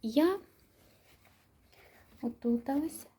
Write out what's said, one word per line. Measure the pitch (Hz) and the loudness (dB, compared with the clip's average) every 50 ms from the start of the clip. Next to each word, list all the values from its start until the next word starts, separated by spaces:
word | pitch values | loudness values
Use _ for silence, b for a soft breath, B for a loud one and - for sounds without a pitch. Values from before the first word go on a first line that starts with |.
| - | -6
Я | 226 220 269 311 349 381 392 - - _ _ _ _ _ _ - - _ _ _ _ - _ _ - _ _ _ _ _ _ _ b b b b b b b b b b - | 0 2 4 4 4 2 0 -6 -14 _ _ _ _ _ _ -20 -20 _ _ _ _ -20 _ _ -20 _ _ _ _ _ _ _ b b b b b b b b b b -10
отут | - 240 233 - - 240 233 240 233 - | -10 -10 -10 -4 -2 0 0 0 0 -2
ось | 269 285 302 320 - - - - _ | -2 0 0 -2 -6 -8 -18 -20 _